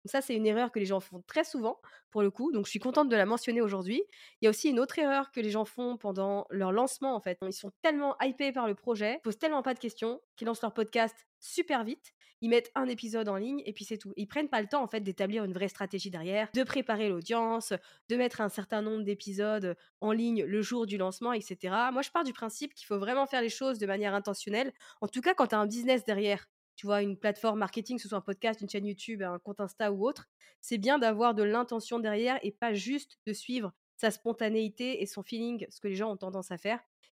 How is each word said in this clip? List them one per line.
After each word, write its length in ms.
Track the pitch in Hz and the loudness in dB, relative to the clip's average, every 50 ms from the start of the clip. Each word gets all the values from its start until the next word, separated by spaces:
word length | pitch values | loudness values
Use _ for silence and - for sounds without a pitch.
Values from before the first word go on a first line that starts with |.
| - | -8
Donc 60 | 196 | -2
ça, 100 | - 269 | -2 0
c'est 140 | 269 - 247 | 0 0 0
une 120 | 214 220 | 2 4
erreur 260 | 214 214 226 247 233 - | 4 4 4 2 2 0
que 80 | 220 | -2
les 40 | 202 | 0
gens 140 | 185 196 190 | 0 0 -2
font 240 | 185 - 180 180 180 - | -2 -6 -12 -18 -16 -2
très 160 | - 311 320 | 0 0 0
souvent, 360 | - - 277 220 220 262 - - - - - _ _ | 2 -2 -2 -2 -2 -2 -4 -10 -20 -20 -20 _ _
pour 120 | - 214 208 | 2 2 4
le 80 | 196 196 | 4 2
coup. 180 | - 240 330 | 0 0 0
Donc, 160 | 294 214 202 | 0 0 0
je 40 | - | -2
suis 100 | - 208 | -4 -2
contente 280 | - 254 254 302 302 269 | -2 2 4 4 4 6
de 60 | 233 | 6
la 100 | 214 190 | 6 6
mentionner 360 | 202 226 233 - - 226 240 | 6 4 2 0 0 2 2
aujourd'hui. 420 | 233 208 196 190 180 185 226 302 403 - - - - - - _ | 2 2 2 0 -2 0 0 0 -2 -2 -8 -16 -20 -20 -4 _
Il 60 | - | 4
y 20 | 214 | 4
a 20 | |
aussi 180 | 214 - - 311 | 4 4 2 2
une 120 | 269 233 | 4 4
autre 180 | 262 269 - - | 2 2 2 2
erreur 320 | 302 277 277 277 269 269 | 2 4 4 2 0 0
que 80 | - 254 | -2 -2
les 120 | 220 214 | -2 0
gens 140 | 202 214 214 | 0 0 -2
font 320 | 202 - - 247 247 247 | -2 -4 -4 -4 -4 -4
pendant 520 | 220 - 208 190 190 196 196 202 202 - - | -2 -4 -4 -2 0 0 0 0 -2 -2 -4
leur 220 | - 196 190 185 185 | -2 0 0 2 4
lancement, 420 | 220 247 262 - - 277 269 254 | 4 2 2 0 -2 -2 -2 -2
en 60 | 214 | -2
fait. 180 | - 185 180 - | -2 -4 -6 -4
Ils 120 | 190 190 196 | -6 -8 -8
sont 180 | - - 202 - _ - | -8 -10 -14 -10 _ 0
tellement 340 | 330 302 285 285 277 269 - | 2 2 2 0 0 0 0
hypés 300 | 240 269 254 - 285 277 | 0 0 0 0 -2 0
par 160 | 247 262 240 | 0 0 0
le 80 | 220 202 | 0 -2
projet, 460 | - - 247 233 202 208 214 247 320 - | -2 -2 -2 0 0 0 0 -2 -2 -4
posent 160 | 226 202 - | -4 -2 0
tellement 240 | - 320 311 277 233 | 0 0 2 2 0
pas 120 | 262 254 | 0 -2
de 40 | 247 | -2
questions, 420 | - 226 - - 220 226 240 294 - _ _ | -4 -8 -6 -4 -4 -4 -4 -6 -10 _ _
qu'ils 140 | - 226 226 | -6 -4 -4
lancent 140 | 233 - - | -2 -2 -4
leur 120 | 220 208 | -2 -2
podcast 400 | - 220 214 - 233 226 220 - - _ _ _ _ | -2 -2 0 2 2 2 2 0 -8 _ _ _ _
super 460 | - - - 339 349 349 294 247 220 | -16 -4 -2 -2 0 2 0 0 0
vite, 280 | 214 285 - _ - _ _ _ _ _ _ 233 | -2 -6 -8 _ -18 _ _ _ _ _ _ 0
ils 60 | 226 | 4
mettent 200 | 233 240 240 - - | 4 4 4 2 -2
un 140 | 269 262 254 | -2 -2 0
épisode 420 | 247 226 - 226 214 226 220 208 | -2 -4 -4 -4 -2 -2 0 0
en 60 | 196 | -2
ligne 260 | 190 208 247 277 285 - | -2 -2 -4 -4 -4 -6
et 80 | - 202 | -8 -10
puis 140 | - 202 | -10 -8
c'est 100 | - 220 | -8 -8
tout. 160 | 208 - 196 196 - | -8 -8 -10 -8 -8
Ils 100 | 208 202 | -8 -4
prennent 220 | - 285 302 285 | -2 -2 -2 0
pas 100 | - 220 | 0 -2
le 80 | 214 202 | 0 0
temps, 140 | - 190 220 | 0 0 0
en 40 | |
fait, 140 | 214 - 220 | -2 -4 -4
d'établir 440 | 208 190 180 - 196 190 208 226 214 | -4 -4 -2 -2 -2 -2 0 -2 -2
une 100 | 190 180 | -2 -2
vraie 140 | 180 196 190 | -2 -2 -4
stratégie 420 | - - 196 190 - 190 - 202 | -2 -6 -6 -6 -4 -6 -6 -6
derrière, 400 | 180 165 160 180 196 214 220 214 - | -8 -6 -4 -2 0 0 0 0 0
de 100 | 240 262 | 0 0
préparer 460 | 240 - 277 247 - 220 208 220 208 | 2 0 -2 0 0 0 0 2 0
l'audience, 640 | 185 170 165 - 226 233 226 226 226 226 220 - 202 180 - - - _ _ - | 0 -2 -2 -2 0 2 2 2 0 0 0 -2 -4 -4 -4 -10 -20 _ _ -2
de 60 | 226 | 2
mettre 260 | 247 247 247 - - 220 | 2 2 2 0 0 -2
un 80 | 196 | -2
certain 320 | - - 190 - - 214 214 | -2 -4 -4 -2 -2 -2 0
nombre 200 | 214 220 220 214 | -2 -2 -2 -2
d'épisodes 720 | 196 208 202 - 202 196 190 208 214 214 214 196 180 170 - _ _ _ _ - | -2 -4 -4 -6 -6 -2 0 0 0 0 0 0 -2 -4 -6 _ _ _ _ 0
en 100 | 214 220 | 0 2
ligne 320 | 226 233 233 233 214 160 | 2 2 2 2 2 2
le 160 | 151 196 214 | 2 2 0
jour 260 | 208 196 240 247 226 | 0 0 0 -2 0
du 120 | 196 202 196 | -2 0 0
lancement, 340 | 185 185 185 - 233 240 247 | 0 -2 -2 -2 -2 -2 -2
et 80 | 226 | -2
cetera. 500 | - - 185 - - 180 190 220 240 262 | -4 -6 -10 -8 -4 0 0 2 2 2
Moi, 120 | 254 262 277 | 2 0 -2
je 80 | - | 0
pars 120 | - 339 330 | 0 0 0
du 120 | 262 233 | 0 -2
principe 400 | - 233 220 - - 294 294 - | -4 -6 -8 -6 -8 -10 -10 -10
qu'il 120 | - - | -14 -6
faut 120 | - 208 202 | -4 -2 -2
vraiment 280 | 196 214 254 269 277 | 0 0 2 2 2
faire 140 | 269 - 254 | 2 2 0
les 80 | 233 226 | 0 0
choses 300 | 220 - 269 269 262 214 | 0 0 0 -2 0 0
de 80 | 208 | 0
manière 260 | 196 196 202 208 202 196 | 0 0 0 0 0 0
intentionnelle. 640 | 202 202 208 196 - - 208 202 214 269 277 - _ - - - - | 0 0 -2 -4 -4 -4 -2 0 0 0 -2 -4 _ -16 -20 -8 -8
En 80 | 214 202 | -6 -4
tout 140 | - 254 240 | -4 0 2
cas, 100 | 349 370 | 4 4
quand 140 | - 262 | 6 4
t'as 120 | - 233 214 | 4 4 4
un 80 | 208 | 2
business 380 | 208 214 240 233 254 262 247 - | 2 0 0 2 4 4 4 2
derrière, 420 | - 214 196 214 208 202 196 - _ _ _ _ _ _ | 0 0 2 2 2 0 0 -4 _ _ _ _ _ _
tu 80 | - - | -10 -2
vois, 160 | 202 202 202 | 0 2 2
une 160 | 202 202 196 | 2 0 -2
plateforme 420 | - - 214 202 - - 226 214 214 | 0 0 0 0 2 0 0 2 2
marketing, 380 | 202 190 - 233 208 - 254 | 0 -2 -2 -4 -6 -4 -6
que 60 | 233 - | -6 -4
ce 80 | 202 | -4
soit 80 | 214 196 | -4 -4
un 20 | |
podcast, 400 | 180 - 196 - - 226 220 220 | -4 -4 -4 -2 -2 -2 -2 -2
une 80 | 208 196 | -6 -6
chaîne 160 | - 208 202 | -4 -4 -4
YouTube, 380 | 208 202 196 - - 226 202 190 | -4 -6 -6 -8 -8 -6 -6 -4
un 160 | 180 175 175 | -6 -6 -6
compte 220 | - 208 202 208 | -8 -10 -6 -6
Insta 300 | 202 185 - - 220 208 | -6 -6 -4 -2 0 0
ou 160 | 202 190 202 | 2 2 2
autre, 200 | 254 302 - - - _ _ - - _ _ | 0 0 -2 -8 -20 _ _ -20 -20 _ _
c'est 160 | - - 240 | -6 -4 -4
bien 220 | 214 196 247 285 294 | 0 4 4 4 6
d'avoir 360 | 240 226 220 208 233 240 233 | 6 4 4 4 4 4 4
de 80 | 202 208 | 4 4
l'intention 560 | 208 214 240 247 240 233 226 220 - 240 233 | 4 4 2 0 0 -2 -4 -4 -4 -4 -2
derrière 400 | 220 220 208 208 233 247 262 - - | 0 0 0 2 2 2 0 0 -2
et 100 | 202 202 | -4 -4
pas 220 | - 233 233 214 | -2 -2 0 0
juste 420 | 202 185 226 277 285 - - - _ _ | 0 0 -2 -2 -4 -4 -8 -16 _ _
de 60 | 214 208 | -8 -6
suivre 400 | - - - 247 254 214 180 - _ _ _ _ | -6 -6 -4 -4 -2 -2 -4 -8 _ _ _ _
sa 140 | - - 220 | 0 0 0
spontanéité 920 | 214 - - 233 226 226 233 214 220 220 220 214 214 - 247 254 262 - 202 | 0 0 -2 -4 -2 0 0 2 2 2 2 0 -2 -4 -4 -4 -2 -2 -4
et 40 | |
son 160 | 202 - 208 190 | -6 -6 -10 -10
feeling, 440 | - 240 220 233 233 240 220 196 - | -8 -6 -4 -4 -4 -4 -6 -8 -10
ce 100 | - - | -10 -6
que 80 | - 208 | -4 -4
les 60 | 190 | -2
gens 160 | 190 208 220 | -2 -2 -2
ont 60 | 202 185 | -4 -4
tendance 320 | 196 185 185 190 185 - | -6 -6 -6 -6 -6 -6
à 80 | 185 170 | -8 -4
faire. 220 | - 202 226 240 - _ _ _ _ _ _ | -2 -2 -2 -2 -4 _ _ _ _ _ _